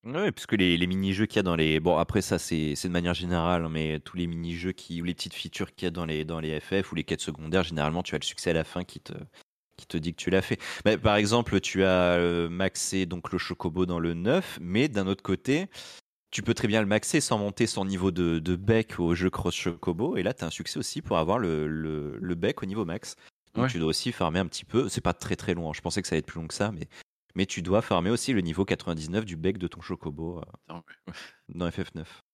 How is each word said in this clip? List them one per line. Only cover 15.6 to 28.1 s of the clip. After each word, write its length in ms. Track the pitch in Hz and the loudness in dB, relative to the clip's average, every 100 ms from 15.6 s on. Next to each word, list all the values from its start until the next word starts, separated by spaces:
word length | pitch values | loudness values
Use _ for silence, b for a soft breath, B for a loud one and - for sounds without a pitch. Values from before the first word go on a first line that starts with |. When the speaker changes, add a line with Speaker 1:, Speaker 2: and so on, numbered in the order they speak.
| 190 B B B _ _ _ | -2 B B B _ _ _
Speaker 1:
tu 120 | - | -4
peux 120 | - | 0
très 140 | 117 110 | 2 4
bien 120 | 110 | 2
le 40 | 101 | 4
maxer 340 | 107 - 156 | 2 4 0
sans 180 | - 110 | 2 0
monter 280 | 101 - 113 | 0 0 0
son 180 | - | 2
niveau 280 | 95 95 95 | -2 2 2
de, 260 | 87 85 82 | 4 2 2
de 160 | 80 | 0
bec 460 | 90 98 113 110 - | 0 4 4 2 0
au 160 | 85 85 | 2 4
jeu 120 | 92 | 2
Cross 280 | - 87 - | 2 -4 -2
Chocobo, 600 | 92 85 - 85 135 - | -4 -2 -2 0 0 0
et 60 | |
là, 120 | 90 | -2
t'as 120 | - 85 | -2 -6
un 40 | |
succès 280 | - - - | -6 -8 -6
aussi 240 | - 147 | -6 -8
pour 160 | - 90 | 0 0
avoir 220 | 80 110 | 2 2
le, 260 | 95 78 76 | 2 0 0
le, 500 | 80 78 76 73 62 | -2 -4 -4 -6 -6
le 140 | 90 85 | -4 0
bec 260 | 98 151 | 0 -2
au 40 | 95 | -6
niveau 180 | 104 | -4
max. 320 | 90 92 - - B _ _ - | -4 -4 -10 -18 B _ _ -2
Donc 80 | |
Speaker 2:
Ouais. 60 | 131 | 0
Speaker 1:
tu 80 | 104 | 2
dois 80 | 80 | 0
aussi 240 | 78 - | 0 -2
farmer 260 | 117 85 85 | 0 0 2
un 80 | 90 | -2
petit 180 | - - | -6 -2
peu, 220 | 113 127 | 0 0
c'est 120 | - | 0
pas 140 | - | 0
très, 200 | 87 - | -2 -4
très 200 | 95 - | -4 -2
loin, 180 | 87 82 | -2 -2
je 60 | 76 | -6
pensais 200 | 87 101 | -4 -4
que 60 | 90 | 0
ça 80 | |
allait 60 | 80 | -2
être 60 | - | -2
plus 140 | - | -10
long 60 | 80 | -10
que 60 | |
ça, 160 | - 104 | -4 -4
mais, 160 | 90 78 B - _ _ | -4 -12 B -20 _ _
mais 120 | 90 98 | -4 -2
tu 160 | - | -2
dois 180 | 85 101 | 2 2
farmer 300 | - 92 90 | 4 2 4